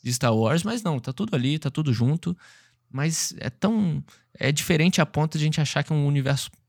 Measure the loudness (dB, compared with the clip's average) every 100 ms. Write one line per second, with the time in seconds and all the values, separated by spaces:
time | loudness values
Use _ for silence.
0 | -6 0 2 4 2 2 0 -2 -2 -4
1 | -4 -6 -2 0 0 0 -2 -2 0 2
2 | 2 2 -2 -8 -12 -20 _ _ _ -4
3 | -2 -2 -6 -6 -10 -2 0 2 0 -2
4 | -8 -18 _ -4 -2 0 2 2 4 2
5 | 0 0 -2 0 0 0 0 -2 0 0
6 | 2 2 0 -2 -4 -14